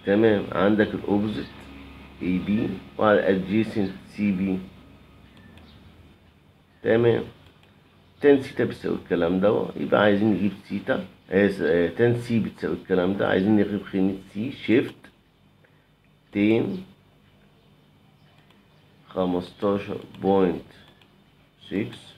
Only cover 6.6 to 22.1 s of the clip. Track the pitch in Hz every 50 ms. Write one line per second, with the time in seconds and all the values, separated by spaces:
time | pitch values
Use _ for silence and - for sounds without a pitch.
6.6 | _ _ _ _ - 110 110 117 120 117 117 117 113 - - - - - _ _
7.6 | _ _ _ _ _ _ _ _ _ _ _ _ - 147 143 135 131 - - -
8.6 | 120 104 - - - 85 87 90 - - 92 87 85 85 92 92 95 104 120 135
9.6 | - - - - - - - 117 104 107 101 101 107 110 101 87 98 101 - -
10.6 | - - 98 101 - - 131 - - - - _ _ - - 98 104 95 - 95
11.6 | 82 76 82 87 85 82 - - 117 120 117 120 - - 117 113 95 - - -
12.6 | - 78 80 - - - 92 90 90 95 101 104 107 98 101 95 95 107 110 104
13.6 | 101 - 104 98 98 - - 95 95 98 95 95 - - - 101 113 143 131 -
14.6 | - - 107 135 147 - - - - - _ _ _ _ _ _ _ _ _ _
15.6 | _ _ _ _ _ _ _ _ _ _ _ _ _ _ - 104 101 107 113 117
16.6 | - - 190 185 - - - _ _ _ _ _ _ _ _ _ _ _ _ _
17.6 | _ _ _ _ _ _ _ _ _ _ _ _ _ _ _ _ _ _ _ _
18.6 | _ _ _ _ _ _ _ _ _ - - 92 92 90 90 90 90 - - -
19.6 | - 101 101 101 - 107 - - - - - - - 95 98 98 92 87 82 -
20.6 | - - - - - - _ _ - _ _ _ _ _ _ _ _ _ _ _
21.6 | - - - 98 117 120 - - - -